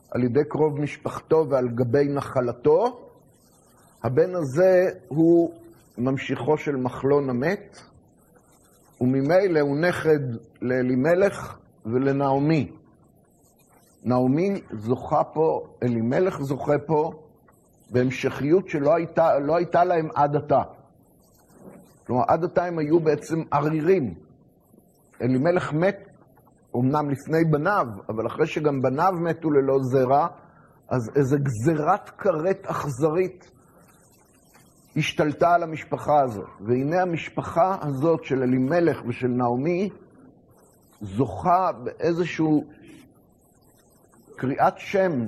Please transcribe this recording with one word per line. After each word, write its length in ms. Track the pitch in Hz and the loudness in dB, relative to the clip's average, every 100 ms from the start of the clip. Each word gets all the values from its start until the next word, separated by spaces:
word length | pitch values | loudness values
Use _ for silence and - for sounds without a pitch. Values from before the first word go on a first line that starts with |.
| _ | _
על 140 | 120 | -2
ידי 200 | 123 120 - | 0 0 0
קרוב 320 | 131 156 143 | 0 0 0
משפחתו 680 | 143 - - - - 160 147 | -6 -6 -10 -10 0 2 2
ועל 180 | 131 123 | 0 0
גבי 400 | 117 123 143 143 | -2 0 2 2
נחלתו, 1000 | 139 - 131 123 - 151 165 240 - - - _ _ _ _ _ _ _ _ | -2 -4 -2 -2 0 2 4 2 -4 -16 -20 _ _ _ _ _ _ _ _
הבן 320 | 117 131 180 | 0 2 2
הזה 560 | 180 139 139 185 180 185 - - | 0 -2 2 6 6 4 -2 -4
הוא 460 | 147 165 170 170 - - - _ - | 2 4 6 2 -4 -20 -20 _ -4
ממשיכו 600 | 127 135 - 127 131 156 | -2 -2 -4 -4 -2 -2
של 180 | 156 135 | -2 -4
מחלון 540 | 127 - 135 147 135 | -4 -2 0 2 2
המת, 480 | 123 120 202 - - - - _ _ _ _ _ _ _ _ _ - | -2 -2 -4 -8 -20 -20 -20 _ _ _ _ _ _ _ _ _ -4
וממילא 600 | 127 135 139 185 196 156 | 0 0 2 2 4 2
הוא 160 | 143 143 | 2 0
נכד 440 | 175 165 156 147 131 117 - _ | 0 0 2 2 0 -8 -14 _
לאלימלך 960 | 120 127 127 127 151 175 196 - - - _ _ 110 | -2 0 0 0 2 2 2 0 -12 -16 _ _ -4
ולנעמי. 880 | 127 139 139 139 139 147 160 101 - _ _ _ _ _ _ _ _ _ _ _ _ | -2 0 0 0 2 2 0 -2 -10 _ _ _ _ _ _ _ _ _ _ _ _
נעמי 560 | 110 127 127 147 196 196 - | -2 0 2 0 0 -4 -8
זוכה 520 | 110 110 123 - 156 | -8 -4 -4 0 -2
פה, 420 | 160 156 160 147 - - | 0 0 0 0 -6 -4
אלימלך 580 | 123 117 117 156 185 - | -2 0 0 0 0 -2
זוכה 380 | 139 131 147 147 156 | -4 -4 0 -2 0
פה, 260 | 151 165 - - _ _ _ _ _ - | 0 0 -6 -20 _ _ _ _ _ -4
בהמשכיות 800 | 117 131 - 131 - 143 190 190 | 0 0 -2 -4 -4 2 2 2
שלא 260 | 156 139 | -2 2
הייתה, 440 | 170 165 - 160 143 | 2 0 2 2 2
לא 180 | 143 170 | 2 0
הייתה 280 | 175 175 | 2 2
להם 240 | 180 170 160 | 2 2 0
עד 220 | 139 143 147 | 0 2 0
עתה. 260 | - 135 - - _ _ _ _ _ _ _ - - - - _ - | 2 0 0 -8 _ _ _ _ _ _ _ -20 -20 -20 -20 _ -4
כלומר, 160 | 123 - | -2 2
עד 160 | 160 | 0
עתה 200 | 175 185 | 0 -2
הם 140 | 180 165 | -2 -2
היו 220 | 147 170 | 0 2
בעצם 420 | 156 147 - 160 - | 2 0 -2 -6 -2
ערירים. 640 | 147 151 156 160 190 113 80 - - _ _ _ _ _ _ _ - | 0 0 0 2 2 0 -6 -16 -20 _ _ _ _ _ _ _ -6
אלימלך 500 | 123 127 165 175 - | -2 2 2 0 -2
מת, 360 | 151 190 196 - - _ _ _ _ _ 120 | -2 -2 -2 -10 -20 _ _ _ _ _ -2
אמנם 340 | 131 151 143 | 0 0 -2
לפני 340 | 135 - 160 165 | -6 -2 0 2
בניו, 360 | 147 170 202 131 98 - | 2 0 0 -2 -6 -8
אבל 180 | 110 113 | -6 -4
אחרי 200 | - 160 | -2 -2
שגם 360 | 170 151 135 | 0 -2 0
בניו 300 | 127 131 185 | -2 0 0
מתו 380 | 175 170 160 156 | 0 -2 -2 0
ללא 280 | 147 135 135 | 2 2 2
זרע, 440 | 131 135 127 139 170 - - _ _ _ - | 2 2 4 2 2 -4 -20 _ _ _ -6
אז 120 | 127 107 139 | -4 0 0
איזה 200 | 131 147 | 2 2
גזירת 720 | 139 107 135 156 151 202 - | 0 -2 0 0 0 -2 -4
כרת 560 | - 196 156 180 190 - | -4 -2 0 -2 -4 -6
אכזרית 840 | - 147 120 156 165 185 - - _ _ _ _ _ _ _ _ _ _ - _ _ _ 151 | -6 -6 -2 0 0 -2 -6 -20 _ _ _ _ _ _ _ _ _ _ -20 _ _ _ -4
השתלטה 560 | 147 - 151 139 170 | -2 -2 -2 2 2
על 80 | 175 | 2
המשפחה 580 | 165 156 - 131 151 147 | 0 -8 -8 -6 2 2
הזאת. 280 | 131 101 - - | 2 -2 -12 -8
והנה 420 | 104 123 143 180 | -2 0 0 0
המשפחה 760 | 180 160 - - - 165 190 196 | 0 -4 -6 -8 -4 0 2 0
הזאת 440 | 147 131 165 160 | -4 0 2 0
של 180 | - 135 | 0 0
אלימלך 600 | 127 131 131 175 165 123 117 | 2 2 2 2 2 0 -4
ושל 200 | 117 127 | -4 -2
נעמי 600 | 123 120 123 156 175 202 - - - - _ _ _ _ _ _ - | 0 0 0 -2 -2 -4 -6 -20 -20 -20 _ _ _ _ _ _ -16
זוכה 720 | 107 101 135 - 135 180 180 117 | -6 -4 -4 -2 0 2 2 -4
באיזשהו 800 | 120 - 160 170 170 - 156 151 - - - - - _ _ _ _ _ _ _ _ _ _ _ - - | -10 -4 -2 -2 -4 -2 0 0 -2 -12 -20 -20 -20 _ _ _ _ _ _ _ _ _ _ _ -20 -8
קריאת 380 | 131 - 170 - | -4 0 0 0
שם, 340 | - 190 185 135 | -4 0 0 0